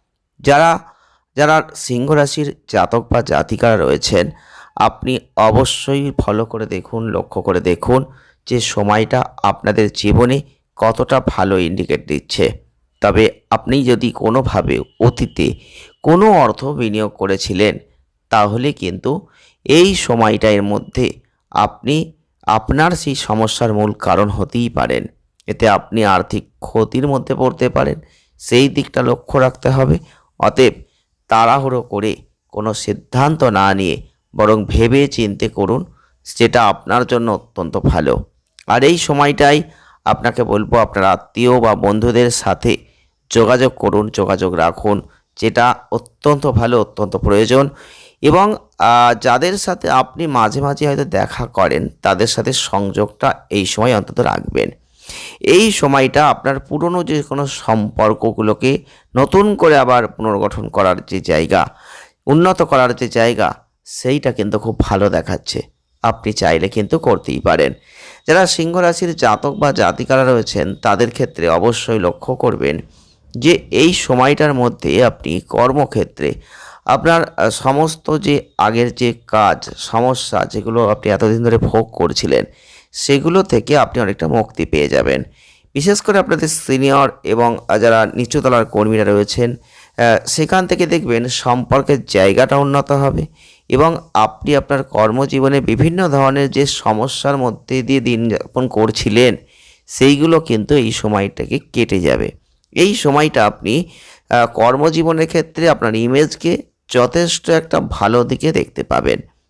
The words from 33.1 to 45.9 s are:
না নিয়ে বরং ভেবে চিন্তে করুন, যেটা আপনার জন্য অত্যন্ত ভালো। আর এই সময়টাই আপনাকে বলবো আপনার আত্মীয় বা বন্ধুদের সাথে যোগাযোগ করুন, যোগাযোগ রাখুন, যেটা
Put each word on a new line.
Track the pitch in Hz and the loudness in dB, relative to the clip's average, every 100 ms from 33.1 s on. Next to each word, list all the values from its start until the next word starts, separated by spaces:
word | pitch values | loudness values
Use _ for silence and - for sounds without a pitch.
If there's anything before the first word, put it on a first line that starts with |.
| 127 147 156 | 0 0 2
না | 127 98 98 | 2 2 2
নিয়ে | 98 92 - - _ _ - | 2 -2 -4 -10 _ _ 0
বরং | 107 110 98 | 2 2 0
ভেবে | - 117 139 139 | 2 2 2 0
চিন্তে | - 107 101 107 | -2 -4 -4 -6
করুন, | - 98 127 185 _ _ _ - - | -2 -2 -2 -6 _ _ _ -14 0
যেটা | 117 123 107 | 2 4 2
আপনার | - - 120 120 | 0 -2 -2 0
জন্য | 123 113 | -2 -2
অত্যন্ত | 95 _ - 82 95 | -4 _ -10 -6 -2
ভালো। | - 82 69 60 - _ _ _ - | 0 0 0 -2 -6 _ _ _ -2
আর | 120 | 2
এই | 139 175 | 2 2
সময়টাই | - 143 143 143 143 151 - _ _ _ - | -2 0 0 2 2 2 -2 _ _ _ -4
আপনাকে | 110 120 123 | -2 -2 -2
বলবো | 117 104 104 117 | -2 -2 0 0
আপনার | 104 101 95 | 2 2 0
আত্মীয় | 92 - 113 123 127 | 0 -4 0 2 4
বা | 113 101 | 2 2
বন্ধুদের | 101 107 117 117 120 | 0 0 2 2 2
সাথে | - 98 - 120 - _ _ _ _ - | 0 -2 -2 0 -2 _ _ _ _ -4
যোগাযোগ | 117 113 127 127 - | 2 4 4 2 0
করুন, | 104 98 107 | 0 0 -2
যোগাযোগ | 107 95 95 92 | -2 -2 0 -2
রাখুন, | 87 85 - 104 101 - _ _ - | 0 0 0 -2 -2 -6 _ _ -4
যেটা | 113 120 120 - - | -2 2 0 0 -6